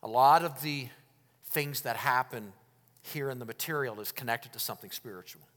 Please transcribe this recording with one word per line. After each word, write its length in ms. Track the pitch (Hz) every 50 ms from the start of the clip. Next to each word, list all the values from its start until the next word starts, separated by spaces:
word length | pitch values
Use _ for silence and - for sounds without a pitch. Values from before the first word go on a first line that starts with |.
| -
A 20 |
lot 380 | 110 110 123 131 139 151 165 170
of 180 | 170 139 131 143
the 240 | 151 147 143 131 123 - - - _ _ _ _ _ _ _ _
things 340 | - - 156 147 147 139 127
that 160 | - 127 117
happen 560 | 117 - 143 127 127 131 127 - 120 107 101 92 - _ _ _ _ _ _ _ _ _
here 280 | - - 151 139 139
in 100 | 131 123
the 40 | 120
material 540 | 110 110 _ - - 160 147 139 123 110 104
is 140 | 107 - -
connected 400 | - 131 120 117 117 - 123 -
to 80 | 113
something 320 | - - 110 - - 98 -
spiritual. 500 | - - 117 101 90 90 - - 85 73 _ _